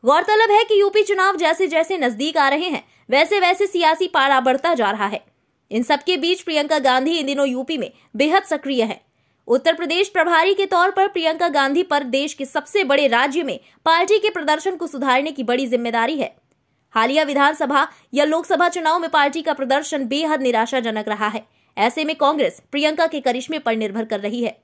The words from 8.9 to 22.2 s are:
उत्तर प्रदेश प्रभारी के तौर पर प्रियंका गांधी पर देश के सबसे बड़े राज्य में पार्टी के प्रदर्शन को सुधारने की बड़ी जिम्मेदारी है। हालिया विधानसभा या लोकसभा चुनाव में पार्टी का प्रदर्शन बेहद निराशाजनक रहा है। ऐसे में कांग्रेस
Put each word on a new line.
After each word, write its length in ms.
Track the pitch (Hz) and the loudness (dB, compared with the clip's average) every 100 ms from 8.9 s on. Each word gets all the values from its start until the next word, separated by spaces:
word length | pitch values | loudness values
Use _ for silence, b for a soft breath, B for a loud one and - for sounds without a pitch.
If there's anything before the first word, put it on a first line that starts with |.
| - _ _ _ _ - | -4 _ _ _ _ -2
उत्तर 260 | 247 330 | 0 2
प्रदेश 340 | 311 - 339 403 | 0 -2 0 0
प्रभारी 460 | 370 330 330 349 | 0 2 2 2
के 120 | 392 392 | 0 0
तौर 240 | 349 359 | 2 2
पर 180 | 381 392 | 2 0
प्रियंका 400 | 381 320 320 339 | 0 -2 0 0
गांधी 320 | 285 269 285 | 0 0 0
पर 200 | 370 285 269 | 0 -2 0
देश 280 | 262 294 | -2 -2
के 100 | - | -6
सबसे 400 | 269 311 294 403 | -6 -6 -2 -2
बड़े 220 | 277 285 285 | 2 2 2
राज्य 340 | 233 277 277 | 2 0 -2
में 160 | 285 185 b b - | -6 -8 b b 0
पार्टी 320 | 330 381 415 | 2 4 2
के 120 | 415 | 0
प्रदर्शन 460 | 415 294 311 381 359 | -2 -2 0 -2 -6
को 100 | 339 | -8
सुधारने 460 | 277 269 254 294 | -4 0 0 0
की 120 | 294 | -6
बड़ी 220 | 233 247 269 | -2 -2 0
जिम्मेदारी 500 | 240 233 233 233 311 | -2 -2 -2 -2 -2
है। 160 | 226 _ _ _ _ _ _ | -6 _ _ _ _ _ _
हालिया 280 | 226 233 285 | 0 2 2
विधानसभा 640 | 294 277 277 302 285 285 311 b b | 0 2 2 2 0 0 0 b b
या 100 | 254 | 0
लोकसभा 440 | 294 320 320 359 349 | 0 0 0 0 2
चुनाव 300 | 349 320 339 | 0 0 0
में 120 | 330 | 0
पार्टी 320 | 320 285 311 | 0 0 0
का 100 | 320 | -4
प्रदर्शन 520 | 285 262 269 294 302 254 | -4 0 -2 -2 -6 -4
बेहद 360 | 277 311 302 | -2 -2 0
निराशाजनक 680 | 254 233 233 262 233 214 214 | 0 0 0 -2 -4 -6 -6
रहा 200 | 208 208 | -4 -4
है। 180 | 214 - _ _ - | -4 -12 _ _ -2
ऐसे 280 | 220 320 | -2 0
में 120 | 302 | -4
कांग्रेस 440 | 311 | 0